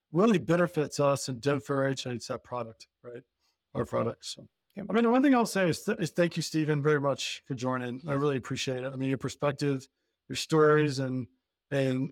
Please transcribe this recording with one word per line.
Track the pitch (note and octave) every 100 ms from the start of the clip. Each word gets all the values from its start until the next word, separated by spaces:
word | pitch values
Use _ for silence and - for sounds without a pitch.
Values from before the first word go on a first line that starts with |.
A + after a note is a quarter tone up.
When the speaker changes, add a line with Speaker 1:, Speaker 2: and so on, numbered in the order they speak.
| _
Speaker 1:
really | D#3 A3+ F#3
benefits | A2 F3 F3 D#3 C#3 -
us | C#3+ C#3 -
and | B2
differentiates | C#3 C#3+ - C#3 C3+ C3+ C3 A#2+ -
that | B2
product, | - B2 A2+ - - _
right? | B2 A#2+ - _ _ _ _ -
Our | A#2
product. | A#2+ A#2 - -
So, | - - _ _ -
Speaker 2:
Yep. | -
Speaker 1:
I |
mean, | G#3+ A#3
the |
one | B3+
thing | C#4+
I'll | B3 A3+
say | G3 F3+
is, | D3
th-, | - G#3
is | D#3+
thank | - F3 E3
you, |
Stephen, | - D#3 D3+ D3+
very | D3 D3
much | C#3 B2+ - - -
for | C3
joining. | B2+ B2+ B2 B2+ D#3+
I |
really | C#3 D3 C3+
appreciate | - C3 - B2+
it. | B2+
I | C3
mean, | C3+
your | C3
perspective, | C3 - D3 C#3 C#3+ C3+ - _ _ _ -
your | C3
stories, | - D#3+ D3+ D3+ D3+ C3
and, | C3 B2+ A#2 _ _ _ -
and | C#3 C3+ C3 C3+